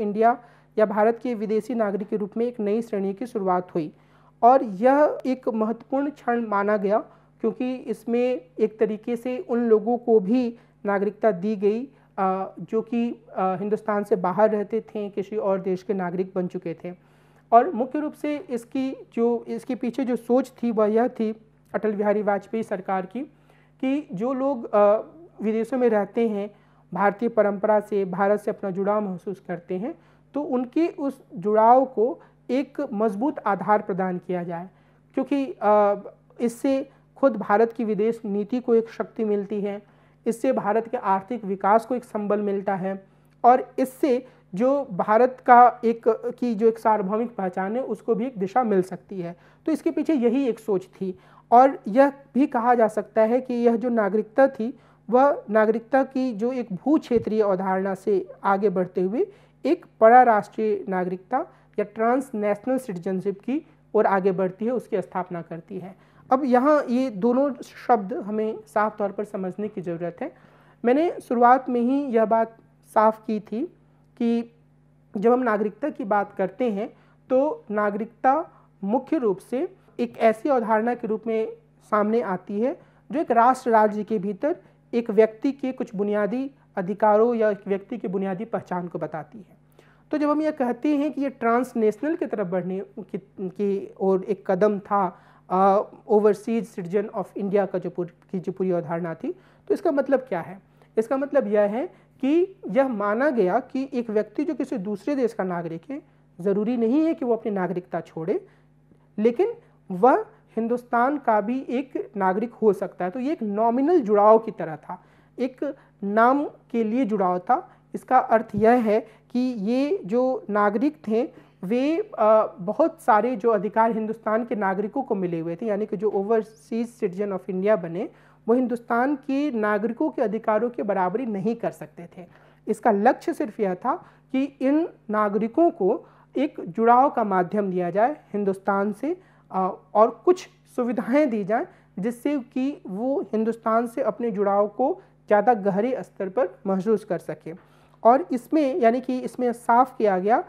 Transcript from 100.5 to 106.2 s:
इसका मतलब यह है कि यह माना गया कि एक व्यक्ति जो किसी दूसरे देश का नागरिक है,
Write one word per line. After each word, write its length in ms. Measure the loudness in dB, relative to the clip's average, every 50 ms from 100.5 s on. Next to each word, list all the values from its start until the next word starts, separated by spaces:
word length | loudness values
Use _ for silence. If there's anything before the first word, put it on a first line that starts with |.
| -14 -18 -20 _ _ _ _ _ _ -4
इसका 180 | -2 -2 -2
मतलब 300 | -4 -4 -2 0 0 0
यह 140 | 2 2 2
है 260 | 2 2 0 -4 -6 -8 -10 _ _ _ _ _
कि 360 | -2 0 2 2 0 0 -4 -8 -12 -2
यह 200 | 0 0 0 2
माना 420 | 0 -2 -2 -2 0 0 0 0
गया 300 | 2 2 2 2 0 -2
कि 300 | -2 -4 -6 -8 -8 -6 -6
एक 180 | -6 -6 -2
व्यक्ति 340 | -2 -2 -2 -2 -4 -6 -4
जो 100 | -4 -4
किसी 240 | -6 -6 -6 -6 -6
दूसरे 360 | -6 -6 -8 -6 -4 -4 -2
देश 180 | -2 -2 -2 -2
का 120 | -4 -6
नागरिक 380 | -4 -4 -6 -6 -8 -10 -12 -12 -12
है, 120 | -14 -14 -14 _ _ _